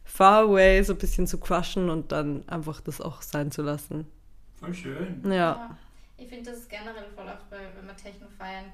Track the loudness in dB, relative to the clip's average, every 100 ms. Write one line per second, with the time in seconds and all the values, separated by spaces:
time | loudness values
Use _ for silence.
0 | -8 6 8 8 8 8 8 8 4 0
1 | 0 2 0 -2 -2 -2 -2 -2 -2 -2
2 | -4 -4 -4 -6 -8 -8 -8 -10 -10 -10
3 | -10 -12 -8 -6 -6 -4 -6 -6 -8 -10
4 | -12 -18 -20 -20 -20 -16 -12 -10 -10 -8
5 | -8 -6 -2 0 0 -2 -10 -18 -20 -20
6 | -20 -20 -20 -16 -14 -16 -16 -16 -14 -16
7 | -18 -16 -16 -16 -18 -18 -18 -18 -20 -20
8 | -20 -20 -20 -16 -14 -14 -16